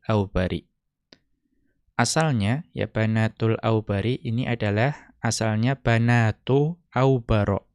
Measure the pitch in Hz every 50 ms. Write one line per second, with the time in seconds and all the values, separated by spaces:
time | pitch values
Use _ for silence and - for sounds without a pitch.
0 | - - 110 104 98 95 - 90 92 90 87 76 - _ _ _ _ _ _ _
1 | _ _ - _ _ _ _ _ _ _ _ _ _ _ _ _ _ _ - -
2 | 120 - - 156 160 160 131 110 98 104 127 156 - _ - - 101 107 - 110
3 | 110 110 110 110 110 113 - - 113 113 110 - - 113 113 110 104 - 101 98
4 | 98 117 131 - - 120 113 120 - - 117 113 110 104 101 107 120 147 147 -
5 | - - _ - - 117 - - 110 110 107 107 117 127 139 - - 120 117 113
6 | 117 120 120 120 113 107 - _ - - 131 139 147 156 170 _ _ _ - 123
7 | 131 135 135 123 113 - 113 104 101 101 98 - - _